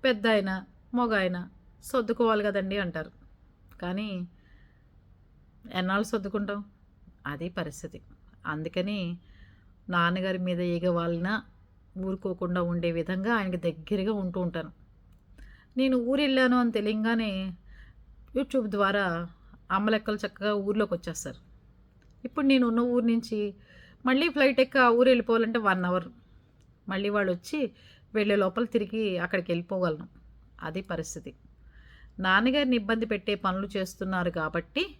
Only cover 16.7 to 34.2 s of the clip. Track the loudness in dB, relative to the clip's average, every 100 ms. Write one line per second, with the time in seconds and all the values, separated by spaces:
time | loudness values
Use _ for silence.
16.7 | 0 0 0 0 0 0 -4 -6 -10 -18
17.7 | -20 -20 -20 -20 -20 -6 -4 0 0 0
18.7 | 2 2 2 0 -2 -6 -14 -20 -20 -2
19.7 | 0 2 0 0 -4 -6 -4 -2 0 0
20.7 | 0 0 -2 -6 -10 -10 -14 -20 -20 -20
21.7 | -20 -20 -20 -20 -14 -8 0 4 4 4
22.7 | 2 2 2 2 0 0 -4 -4 -8 -20
23.7 | -20 -20 -4 0 2 2 4 4 4 2
24.7 | 6 6 8 6 6 4 2 2 2 2
25.7 | 2 2 -2 -4 -18 -20 -20 _ _ _
26.7 | _ -6 -4 0 0 0 -2 -4 -4 -4
27.7 | -6 -20 -20 _ -2 2 2 2 0 0
28.7 | 0 -2 -4 -2 -2 -2 -4 -2 -4 -2
29.7 | -2 -2 -2 -10 -18 -20 -20 -20 -12 -10
30.7 | -8 -8 -8 -8 -12 -14 -20 -20 -20 -20
31.7 | -20 -20 -20 -20 -4 2 4 4 2 2
32.7 | 2 2 -2 0 -4 -2 -2 -2 -2 -4
33.7 | -4 -6 -6 -4 -2